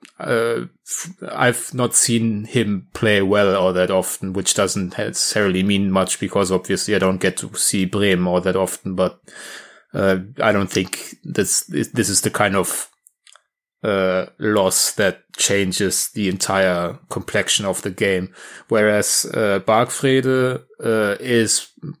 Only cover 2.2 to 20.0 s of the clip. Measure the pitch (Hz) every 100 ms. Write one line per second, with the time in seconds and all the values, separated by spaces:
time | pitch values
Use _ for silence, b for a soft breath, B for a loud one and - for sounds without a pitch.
2.2 | 113 104 107 123 104 98 - - 110 104
3.2 | 98 104 101 98 92 90 92 95 92 -
4.2 | 98 95 92 - 95 104 90 - 107 -
5.2 | - 107 101 92 98 98 98 95 92 -
6.2 | 98 101 92 92 - 95 - 98 92 95
7.2 | 95 - - - - 104 92 104 101 90
8.2 | 90 90 92 95 92 - 98 92 90 -
9.2 | - B B B B B B - 98 95
10.2 | 98 - 110 104 95 104 92 - - -
11.2 | - 92 95 - - - - 120 104 98
12.2 | 107 - 104 98 87 - - _ _ _
13.2 | _ _ _ _ _ _ 110 98 92 92
14.2 | - - 107 104 95 - - - 98 -
15.2 | _ - - 101 95 92 98 - - 113
16.2 | 95 92 - 98 95 87 87 85 - -
17.2 | - 107 - - 101 90 104 92 101 92
18.2 | 92 B B B B 113 107 104 101 -
19.2 | - - 104 98 92 110 123 -